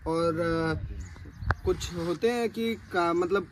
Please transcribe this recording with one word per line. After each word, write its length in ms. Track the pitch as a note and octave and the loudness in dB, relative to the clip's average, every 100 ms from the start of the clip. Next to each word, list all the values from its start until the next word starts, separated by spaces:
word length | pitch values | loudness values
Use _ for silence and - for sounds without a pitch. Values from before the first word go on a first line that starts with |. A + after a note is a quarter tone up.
| D#3+ | -2
और, 340 | E3 E3+ E3 | 2 2 2
अ, 340 | E3+ E3 D#3+ D#3 - - - - - - - - | 2 2 2 0 -4 -8 -10 -12 -14 -6 -2 0
कुछ 300 | F#3 F3 - | 0 0 -2
होते 360 | F3 E3+ E3 A3+ | -4 -2 2 2
हैं 200 | A#3+ A3+ | 2 0
कि 240 | A3 A3+ | 0 -2
का-, 420 | A3+ - F3+ E3+ E3+ | -2 -2 0 2 2
मतलब 300 | F3+ G3 F3+ | 2 0 0